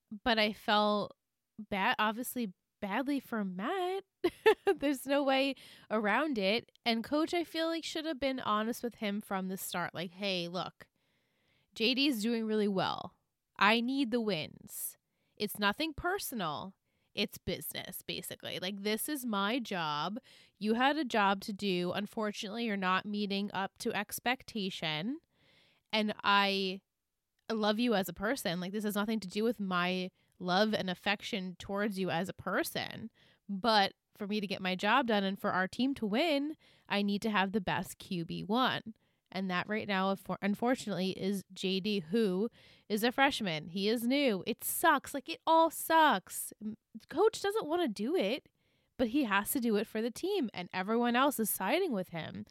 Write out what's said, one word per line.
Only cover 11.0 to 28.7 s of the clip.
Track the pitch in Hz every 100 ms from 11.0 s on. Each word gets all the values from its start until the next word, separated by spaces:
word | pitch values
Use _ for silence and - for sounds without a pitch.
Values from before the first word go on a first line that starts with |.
| _ _ _ _ _ _ _
J | - 220
D | 262 294
is | 226
doing | 220 233 220
really | 214 208
well. | 185 107 - - _ _ _ _ -
I | 196 226
need | 240 269 240
the | 240
wins. | 214 165 135 - - - - - _ _ _ -
It's | 208 -
nothing | 202 208 320
personal. | - 349 392 - 233 165 139 190 - _ _ _
It's | - 202 -
business, | - - - - - - -
basically. | 170 - - - 160
Like, | 185 202
this | 208 214 -
is | 294 247
my | 202 202 254
job. | 220 185 156 147 165 220 - - - -
You | 214
had | 226 262 294
a | 254
job | 226 196 196
to | -
do. | 196 202 180 175 -
Unfortunately, | 208 - 214 - 202 226 233
you're | 202
not | 185 190 208
meeting | 208 202 196 202
up | - 196 -
to | 240
expectation. | 190 208 - 240 262 - 220 190 - 160 151 202 311 _ _ _ _ _ _ -
And | 220 214 -
I | - 202 196 196 190 196 _ _ _ _ _ _ -
love | 220 214 214
you | 240
as | 196 185
a |
person. | 170 202 269 190 170
Like, | 180